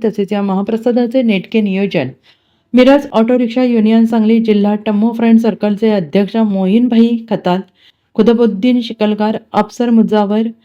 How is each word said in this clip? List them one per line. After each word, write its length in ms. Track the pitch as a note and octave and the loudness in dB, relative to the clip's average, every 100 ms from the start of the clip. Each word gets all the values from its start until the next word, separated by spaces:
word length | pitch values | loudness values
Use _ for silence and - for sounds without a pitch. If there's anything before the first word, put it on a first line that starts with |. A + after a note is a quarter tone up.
| A3+ | -4
तसेच 280 | G#3 G3 | -4 -4
या 80 | G#3 | -4
महाप्रसादाचे 800 | G3+ F#3+ G3+ A3 B3 A#3+ A#3+ C4 | -2 -4 -2 -4 -2 0 0 0
नेटके 400 | A#3 F#3+ - A3+ | 0 -2 -2 -2
नियोजन 460 | G#3 F#3+ G3+ F3 B2+ - _ _ _ _ _ | -2 -2 -2 -2 -4 -8 _ _ _ _ _
मिरज 340 | A#3 B3+ C#4+ C#4+ | 2 4 4 2
ऑटो 260 | A3 A3+ B3+ | -2 0 0
रिक्षा 260 | A#3+ A#3+ | 0 -2
युनियन 420 | B3+ A#3 G#3+ A3+ A3+ | 0 2 2 2 2
सांगली 340 | A3+ G#3+ A3+ | 2 2 0
जिल्हा 360 | A3+ G#3 G3+ G#3 | 2 2 2 -2
टम्मू 380 | G#3+ G3+ A3+ | -2 -2 -2
फ्रेंड 260 | A3+ A3+ A3+ | 0 2 4
सर्कलचे 500 | A3+ F#3 G#3 G3+ A3 | 2 -2 -4 -2 0
अध्यक्ष 460 | G#3 D3+ F#3+ G3+ A3+ | 0 0 -2 -2 -2
मोहीनभाई 880 | G#3+ G3 F#3 A3 B3 A3+ A#3 A#3 - | -2 0 0 2 2 2 2 0 -4
खताल, 320 | F#3+ F3+ F3+ F#3 _ _ _ _ | -4 -2 -2 -4 _ _ _ _
कुतुबुद्दीन 680 | - G#3+ A#3 A#3 F#3+ B3+ B3 | 0 2 4 2 0 0 0
शिकलगार, 560 | A3+ A3+ G#3 G#3 G#3+ A3 _ | -2 -4 -4 -2 -2 -4 _
अफसर 360 | G3+ G#3 - A#3+ | -4 -4 -2 0
मुजावर, 520 | A3+ F#3+ G#3+ G3+ G#3+ A3+ A3+ | 2 2 0 0 -2 -4 -8